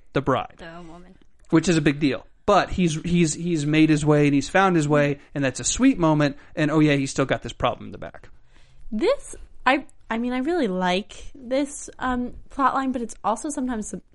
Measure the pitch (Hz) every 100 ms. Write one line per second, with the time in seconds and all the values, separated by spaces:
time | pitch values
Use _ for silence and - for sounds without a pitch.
0 | - 143 139 123 - - 170 - - -
1 | - - - - - 165 160 160 151 143
2 | 139 117 - - - 190 143 - 175 151
3 | 170 175 160 156 170 165 143 151 156 151
4 | 147 147 147 139 135 185 196 175 147 147
5 | 143 139 - 147 135 127 123 - 262 208
6 | 160 156 147 - - - 151 156 151 139
7 | 135 - 135 120 123 - 123 107 104 95
8 | - - - - - - - - - 214
9 | 359 554 - - - - 226 277 - -
10 | - 226 240 254 262 359 233 185 185 185
11 | 185 - - - 233 262 285 - - -
12 | 254 247 247 - - - 262 262 269 254
13 | 220 - 202 233 320 285 254 233 208 180
14 | -